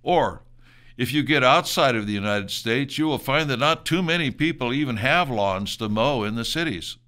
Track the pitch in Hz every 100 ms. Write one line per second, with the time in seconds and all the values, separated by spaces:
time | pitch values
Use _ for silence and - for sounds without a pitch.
0 | 135 170 117 82 - - - - - -
1 | 127 147 127 147 127 151 170 - 147 117
2 | 104 104 101 104 98 - 113 117 139 -
3 | 156 135 - 143 151 127 143 160 - 165
4 | 175 170 147 - 156 165 123 135 147 113
5 | 123 165 165 117 98 95 98 - 110 107
6 | 127 135 104 113 113 160 165 92 - -